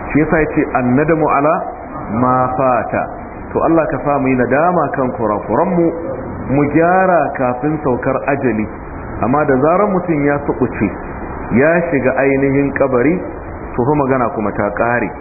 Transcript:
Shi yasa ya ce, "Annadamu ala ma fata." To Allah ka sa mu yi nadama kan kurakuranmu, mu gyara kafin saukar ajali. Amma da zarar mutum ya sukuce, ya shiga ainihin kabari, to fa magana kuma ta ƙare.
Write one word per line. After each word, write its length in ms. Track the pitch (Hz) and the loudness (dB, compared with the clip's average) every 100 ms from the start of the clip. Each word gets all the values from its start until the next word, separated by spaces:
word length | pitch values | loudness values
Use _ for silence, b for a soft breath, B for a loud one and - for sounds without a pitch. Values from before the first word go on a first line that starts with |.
Shi 160 | - 135 | -2 0
yasa 180 | 156 170 | 2 0
ya 80 | 156 | 0
ce, 160 | - 139 | 0 0
"Annadamu 560 | - 127 127 156 165 151 | 0 2 2 2 2 2
ala 260 | 131 143 175 - - - - - | 2 2 0 -2 -10 -12 -12 -6
ma 240 | 107 127 127 127 | 0 2 2 0
fata." 540 | - 131 120 101 101 - - - - - | 0 2 2 0 -4 -4 -8 -14 -14 -6
To 140 | 113 | 0
Allah 240 | 147 165 151 | 2 2 2
ka 120 | 139 | -2
sa 180 | 139 143 | 0 0
mu 100 | 131 | 2
yi 80 | 131 | 2
nadama 540 | 117 135 170 175 143 | 2 2 2 2 -2
kan 220 | - 127 | 0 -2
kurakuranmu, 760 | 113 110 104 - 113 180 175 170 - - - - - | -2 -2 -2 0 0 2 2 0 0 -6 -8 -8 -10
mu 180 | - 135 143 | -2 0 2
gyara 540 | 147 165 185 185 170 139 | 4 4 4 4 2 0
kafin 460 | - 127 120 151 156 | 0 -2 0 -2 -2
saukar 380 | 147 120 139 127 | 0 0 0 -2
ajali. 420 | - 139 131 107 107 - - - - - | 0 0 0 0 -4 -6 -12 -12 -10 -4
Amma 280 | 101 143 147 | 0 0 2
da 80 | 131 | 2
zarar 320 | 147 180 208 | 4 2 2
mutum 380 | 185 175 156 143 | 0 0 0 2
ya 140 | 143 | 0
sukuce, 480 | - 143 123 - 196 - - - - - - | -2 -2 -2 0 -4 -4 -10 -10 -10 -10 -2
ya 220 | 110 143 170 | 2 4 4
shiga 280 | 170 143 123 | 2 0 0
ainihin 600 | 127 139 135 139 135 139 | 2 2 2 2 2 0
kabari, 400 | 131 139 123 127 180 - - - - - | 2 2 4 2 0 -4 -10 -12 -12 -8
to 140 | - | -2
fa 120 | 120 | 0
magana 320 | 151 135 131 117 | 2 2 0 0
kuma 200 | 113 104 | -2 -4
ta 180 | 98 101 | -2 -2
ƙare. 400 | 101 117 120 101 - | 0 0 2 -2 -6